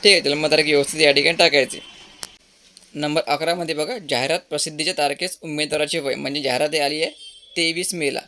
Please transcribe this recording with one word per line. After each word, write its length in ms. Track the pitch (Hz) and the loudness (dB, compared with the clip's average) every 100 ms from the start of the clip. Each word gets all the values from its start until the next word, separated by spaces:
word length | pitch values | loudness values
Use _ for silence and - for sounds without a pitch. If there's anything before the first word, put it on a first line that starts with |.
ठीक 100 | 208 | 6
आहे, 80 | 190 | 4
जन्मतारीख 440 | 147 147 156 151 | 4 0 2 2
व्यवस्थित 360 | 151 147 139 156 | 4 2 0 4
या 120 | 151 | 4
ठिकाणी 240 | 139 143 165 | 6 2 4
टाकायची. 440 | 170 143 127 - - - - - - _ _ _ _ - _ | 4 4 0 -4 -16 -20 -20 -18 -18 _ _ _ _ -20 _
नंबर 280 | - 147 151 | -6 -2 0
अकरामध्ये 500 | - 143 160 175 165 | 0 -2 0 -2 -2
बघा, 240 | 151 156 240 | -4 -4 -6
जाहिरात 400 | 160 131 135 160 - | -2 -2 0 -2 -4
प्रसिद्धीच्या 440 | 151 160 151 156 180 | -6 -6 -4 -4 0
तारखेस 400 | 143 143 147 - | -2 0 -6 -8
उमेदवाराचे 560 | 160 151 151 151 151 165 | -8 -4 -2 -2 -2 -2
वय, 160 | 139 | -2
म्हणजे 280 | 127 139 143 | -4 -4 -4
जाहिरात 320 | 135 123 147 156 | -2 0 0 0
आली 260 | 143 151 | -2 -2
आहे 80 | 165 - - - - - | -4 -6 -20 -20 -12 -2
तेवीस 380 | 165 165 180 | -2 0 -4
मेला. 260 | 180 147 131 | -2 -2 -4